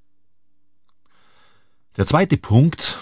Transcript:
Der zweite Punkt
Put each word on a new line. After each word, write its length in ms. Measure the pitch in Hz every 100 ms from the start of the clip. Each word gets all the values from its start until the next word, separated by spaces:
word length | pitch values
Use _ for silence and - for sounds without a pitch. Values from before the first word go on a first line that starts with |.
| _ _ _ _ _ _ - - - _ _ _ _ _ _ _ _ _ _ -
Der 80 | 98
zweite 300 | 156 190 131
Punkt 640 | - 110 165 - - -